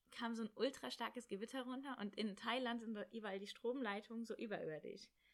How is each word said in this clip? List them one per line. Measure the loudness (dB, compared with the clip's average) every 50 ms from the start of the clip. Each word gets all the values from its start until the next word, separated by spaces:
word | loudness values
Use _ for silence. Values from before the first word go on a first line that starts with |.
| _ -12 -6
kam | -2 0 0 2
so | 0 -2
ein | -2 0
ultra | 4 4 4 4 2 -4 -4
starkes | -2 0 -2 -2 -2 -4 -6 -4
Gewitter | -4 -4 -4 -2 -2 -2 -2
runter | 0 -2 -4 -2 -4 -4 -2
und | -2 -2 0
in | 0 0 0 0
Thailand | 0 2 4 4 4 6 4 2 2
sind | 0 -2 -2
da | -2 -2 -2 -4
überall | -4 -2 0 -2 -2
die | -2 -4
Stromleitungen | -6 -2 2 2 2 4 4 2 2 0 -2 -4 -4 -4 -2
so | -2 -2
überirdisch. | -2 -2 0 0 0 0 0 -2 -2 -2 -4 -6 -6 -10 -16 _ _ _ -20